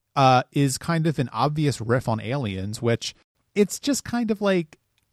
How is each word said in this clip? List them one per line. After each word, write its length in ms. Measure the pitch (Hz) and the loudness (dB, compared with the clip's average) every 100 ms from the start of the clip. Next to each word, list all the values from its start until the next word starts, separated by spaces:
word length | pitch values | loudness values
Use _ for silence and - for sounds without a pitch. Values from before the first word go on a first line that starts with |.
| _ 143 | _ 2
uh, 280 | 131 127 - | 6 6 2
is 260 | 143 139 - | 0 0 0
kind 280 | - 165 160 | -2 0 0
of 120 | - | 0
an 100 | 120 | -2
obvious 480 | 110 143 151 147 - | -2 -2 0 0 0
riff 280 | 110 127 - | 0 0 0
on 120 | 110 | -4
Aliens, 600 | 104 143 107 95 98 107 | -4 -4 -4 -4 -6 -2
which 340 | 117 117 - - _ _ _ | 0 0 -2 -14 _ _ _
it's 240 | 202 202 - | 0 0 -2
just 260 | - 262 | -4 -4
kind 260 | - 240 226 | -2 -4 -2
of 100 | 208 | 0
like, 380 | 202 185 160 - _ _ _ | 0 0 -2 -10 _ _ _